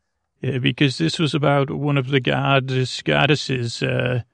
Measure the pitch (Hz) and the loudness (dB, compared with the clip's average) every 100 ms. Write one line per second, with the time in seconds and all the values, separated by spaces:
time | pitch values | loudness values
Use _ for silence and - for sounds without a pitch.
0 | _ _ _ _ 131 131 135 123 143 - | _ _ _ _ -4 0 0 2 2 2
1 | 160 - 156 147 147 143 139 147 143 143 | -2 0 0 0 2 2 0 -2 0 0
2 | 127 139 139 135 139 135 131 127 127 - | 0 0 0 0 2 2 2 -2 -2 -4
3 | - 147 147 147 - 131 117 - 131 127 | -2 2 4 2 0 -4 -4 -4 -2 -2
4 | 127 127 - | 0 -2 -6